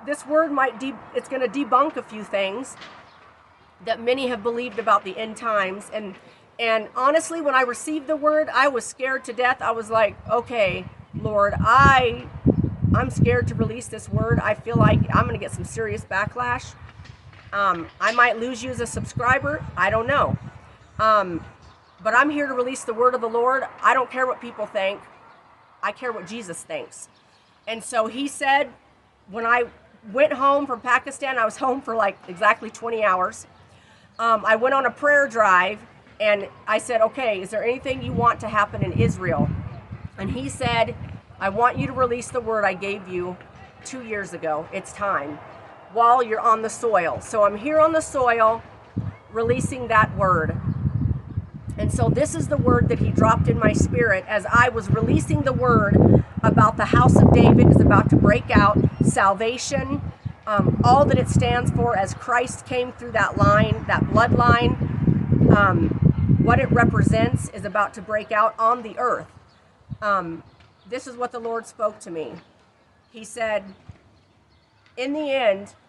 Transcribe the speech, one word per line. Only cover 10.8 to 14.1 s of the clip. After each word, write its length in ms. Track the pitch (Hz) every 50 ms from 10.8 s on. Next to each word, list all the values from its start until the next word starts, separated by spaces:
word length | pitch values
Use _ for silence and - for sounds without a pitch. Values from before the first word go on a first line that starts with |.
| 185 - - - - _ -
Lord, 400 | - 208 220 214 202 202 202 190 -
I, 680 | - 214 233 262 277 277 269 262 254 233 233 247 247 - - - - - - - - - - - - - -
I'm 140 | 220 247 262
scared 380 | - - - 233 240 247 247 240
to 60 | 233
release 320 | - 226 220 220 247 240 -
this 200 | - 214 -
word. 320 | -